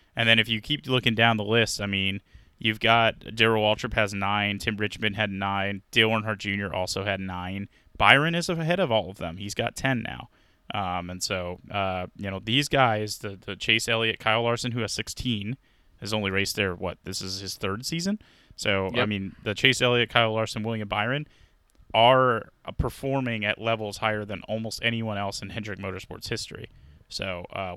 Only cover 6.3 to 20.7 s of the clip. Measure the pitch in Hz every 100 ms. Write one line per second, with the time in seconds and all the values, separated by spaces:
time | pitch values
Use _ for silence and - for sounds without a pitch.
6.3 | 101 101 101 101 92 92 - 101 95 95
7.3 | 90 90 98 101 _ _ - 104 135 160
8.3 | 170 170 165 160 180 156 110 90 98 85
9.3 | 87 101 - 117 - 135 123 - 62 -
10.3 | _ _ _ - 104 92 90 87 90 -
11.3 | 95 90 90 - 101 95 92 90 - 98
12.3 | 95 104 131 143 139 123 107 107 - 104
13.3 | 98 - 92 - 110 - 113 113 - 110
14.3 | 113 117 120 123 120 104 - - - 127
15.3 | 107 101 131 _ _ _ _ 101 110 98
16.3 | 95 98 - 98 87 92 - - 92 95
17.3 | 98 95 - 98 104 131 165 185 214 _
18.3 | _ _ - 107 98 95 98 107 101 95
19.3 | - 110 98 135 120 123 120 110 120 113
20.3 | 110 110 113 110